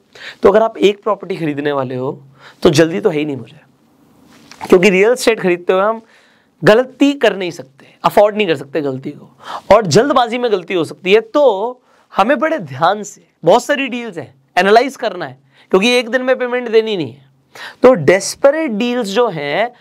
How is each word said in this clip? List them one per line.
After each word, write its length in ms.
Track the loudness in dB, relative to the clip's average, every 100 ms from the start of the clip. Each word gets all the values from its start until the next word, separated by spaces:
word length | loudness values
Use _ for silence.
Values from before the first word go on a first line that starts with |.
| _ -20 -20 -2
तो 60 | 0
अगर 140 | 2
आप 160 | 0 0
एक 240 | 0 0
प्रॉपर्टी 340 | -4 -6 -8 -6
खरीदने 360 | -6 -4 -4
वाले 220 | -4 -4
हो, 280 | -6 -8 -10 -16 _ -20 _
तो 80 | 0
जल्दी 300 | 2 2 0
तो 100 | -2
है 80 | -2
ही 60 |
नहीं 120 | -6 -8
मुझे, 240 | -12 -20 _ _ _ _ _ _ _ _ -20 -18 2
क्योंकि 220 | 4 4
रियल 220 | 4 2
एस्टेट 280 | 2 0 0
खरीदते 320 | -2 -2 0
हुए 100 | 0
हम 200 | 0 -4 -10 _ _ _ _ _
गलती 480 | 2 4 2 0 0
कर 240 | 2 0 0
नहीं 140 | -6
सकते, 360 | -10 -18 _ _ _
अफोर्ड 320 | 0 4 2 2
नहीं 100 | 0
कर 80 |
सकते 260 | -2 -4 -4
गलती 300 | -4 -6 -10
को, 260 | -14 -20 _ -16 -16 2
और 120 | 2 4
जल्दबाजी 520 | 2 2 0 0 -2
में 140 | -2
गलती 220 | -2 -2
हो 100 | -4
सकती 280 | -4 -6 0
है। 80 | 2
तो 600 | 2 2 2 2 -6 -10 _ _ _ -2
हमें 220 | 0 0
बड़े 200 | 0 -4
ध्यान 440 | -8 -2 0 0
से, 240 | -6 -18 _ _
बहुत 200 | 2 2
सारी 240 | 2 -4 -4
डील्स 300 | -8 -10 -14
हैं, 160 | -16 _ _ 0
एनालाइज 380 | 4 4 2 -4
करना 300 | -8 -8 -12
है, 240 | -14 _ _ _
क्योंकि 200 | 0 2
एक 180 | 0 0
दिन 140 | -4
में 160 | -2 -2
पेमेंट 300 | -2 -4 0
देनी 280 | 0 0 -4
नहीं 160 | -6
है। 180 | -10 _ _ _ -20 -20 2
तो 120 | 4
डेस्परेट 760 | 4 2 2 0 0 2 2 -2
डील्स 360 | -2 -2 -2 -2
जो 220 | -2 -2
हैं 440 | -2 -4 -4 -4 -6